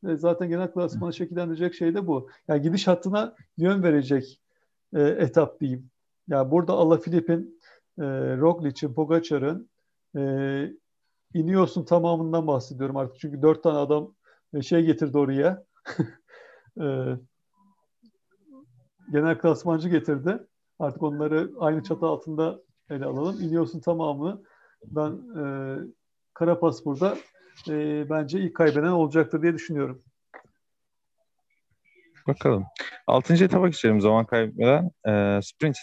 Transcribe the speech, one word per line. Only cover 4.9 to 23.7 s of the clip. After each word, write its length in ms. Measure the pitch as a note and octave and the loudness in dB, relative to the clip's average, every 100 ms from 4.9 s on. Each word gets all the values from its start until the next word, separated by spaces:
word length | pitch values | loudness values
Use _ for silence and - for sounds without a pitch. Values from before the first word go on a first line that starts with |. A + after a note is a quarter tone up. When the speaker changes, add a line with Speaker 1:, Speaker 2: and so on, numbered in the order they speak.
| D#3 | 0
Speaker 1:
e, 60 | |
etap 580 | D3 G3 D3 E3 C#3+ - | 2 2 2 2 2 0
diyeyim. 300 | C#3+ B2+ C3 _ _ _ - | -6 -6 -10 _ _ _ -4
Yani 240 | C#3 C3 | 0 2
burada 220 | E3 E3+ | 2 2
Alaphilippe'in, 840 | F#3+ D#3+ D#3+ E3 E3+ E3 E3+ - - _ _ _ - | 2 4 4 2 0 2 -2 -4 -16 _ _ _ -10
e, 40 | C#3+ C3+ C3 C3 | -6 -4 -4 2
Roglic'in, 560 | D#3+ E3+ D3 C3 D3 | 2 2 -2 -4 -6
Pogacar'ın, 760 | B2 D3+ E3 E3 D3 C#3 F3+ - _ _ _ _ D3 | -4 0 0 0 -2 -2 -4 -10 _ _ _ _ -6
e, 40 | C#3 C3+ C#3 C#3 C#3+ - _ _ _ _ _ | -4 -2 -2 -4 -6 -10 _ _ _ _ _
Ineos'un 520 | D3 D#3+ F#3+ F3+ F3+ C3+ | -4 0 2 2 0 2
tamamından 640 | F3 E3 E3 D#3+ E3 D#3 | 2 2 0 0 -2 0
bahsediyorum 500 | C3+ - B2+ C3+ C#3 | -2 -4 -8 -6 -4
artık. 220 | C3 - | -6 -8
Çünkü 220 | D3+ C#3+ | -12 2
dört 220 | D3+ D#3 | 4 4
tane 140 | E3 D3 | 2 2
adam, 380 | C#3+ D3+ D3+ _ _ _ _ | 2 0 -2 _ _ _ _
e, 80 | D3 | -8
şey 240 | B2+ E3+ D#3+ | 0 2 4
getirdi 320 | D3+ D3 C#3+ | 2 0 2
oraya. 460 | C#3 C3+ D#3+ F#3+ - _ | 2 2 0 0 -8 _
<laughs> 360 | - - C#3 - _ - - - _ - | -8 -6 -6 -8 _ -20 -20 -20 _ -8
E, 40 | D3 C3 C3 B2 - _ _ _ _ _ _ _ A3+ _ _ _ D#4 C4 D4 _ _ _ - | -4 -4 -4 -6 -10 _ _ _ _ _ _ _ _ _ _ _ _ -20 -20 _ _ _ -4
genel 260 | D3 D#3+ E3 | 0 0 2
klasmancı 520 | E3+ D#3+ F3 D#3+ E3+ | 2 2 0 -2 0
getirdi. 500 | E3 - C#3 D3+ A3 - _ _ - | 0 0 -2 -2 -4 -8 _ _ -8
Artık 240 | C#3+ - | -6 -4
onları 480 | D#3 D3 D3+ D#3 - - | -6 -2 -2 0 -2 -2
aynı 240 | D#3 D#3 | -2 -2
çatı 220 | - E3 E3 | -4 -4 -2
altında 540 | D3+ D#3+ D#3 D#3+ G3 _ _ - | -2 -6 -4 -4 -4 _ _ -14
ele 160 | C#3+ C#3 | -10 -6
alalım. 360 | C3 E3 G3+ | -4 -6 -4
Ineos'un 380 | E3+ E3 E3 | -2 -2 -2